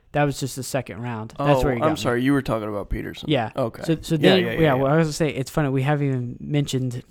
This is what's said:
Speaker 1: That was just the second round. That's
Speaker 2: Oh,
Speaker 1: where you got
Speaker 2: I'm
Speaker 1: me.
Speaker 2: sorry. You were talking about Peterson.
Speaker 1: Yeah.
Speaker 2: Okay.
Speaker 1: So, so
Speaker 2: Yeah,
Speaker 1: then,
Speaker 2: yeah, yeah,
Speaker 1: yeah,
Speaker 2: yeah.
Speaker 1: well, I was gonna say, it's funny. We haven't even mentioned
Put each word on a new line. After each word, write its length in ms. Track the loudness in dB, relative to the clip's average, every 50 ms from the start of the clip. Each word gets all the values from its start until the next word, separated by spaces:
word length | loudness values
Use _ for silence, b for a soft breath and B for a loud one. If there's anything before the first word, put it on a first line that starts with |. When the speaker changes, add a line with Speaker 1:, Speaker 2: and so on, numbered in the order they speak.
| _ _
Speaker 1:
That 120 | 0 0 0
was 160 | 0 0 -4
just 160 | -6 -6 -6
the 60 | -8
second 400 | -8 -4 -4 -4 -4 -6 -10 -10
round. 320 | -8 -8 -8 -8 -10 -10 -8 -2
That's 220 | 2 2 4 4
Speaker 2:
Oh, 40 | 4
Speaker 1:
where 100 | 2 0
you 60 | 2
got 60 | 0
Speaker 2:
I'm 60 | 0
Speaker 1:
me. 60 | 0 0
Speaker 2:
sorry. 240 | 0 0 0 2
You 100 | 2 2
were 100 | 2 2
talking 260 | 2 0 -2 -2 -2 -4
about 200 | -6 -6 -4 -4
Peterson. 380 | -6 -6 -6 -8 -10 -8 -2 0
Speaker 1:
Yeah. 220 | 0 0 0 -2 -2
Speaker 2:
Okay. 260 | -2 -2 -2 -4 -6
Speaker 1:
So, 140 | -2 -2 -2 -2
so 140 | 0 -2 0
Speaker 2:
Yeah, 60 | 4
Speaker 1:
then, 180 | 6 6 6 6
Speaker 2:
yeah, 40 | 2
yeah, 60 | 0
Speaker 1:
yeah, 80 | 2 2
Speaker 2:
yeah. 140 | 4 4 4
Speaker 1:
well, 180 | 4 4 4
I 40 | 4
was 100 | 4 4 2
gonna 40 |
say, 180 | 0 -2 -2 -2
it's 200 | 0 -4 -6 -4
funny. 180 | -2 -2 0 2
We 120 | 0 0
haven't 240 | 2 2 0 0 0
even 300 | 0 0 -2 -4 -6 -8 -10
mentioned 640 | -6 -2 0 0 0 0 -2 -2 -2 -2 -4 -8 -12 _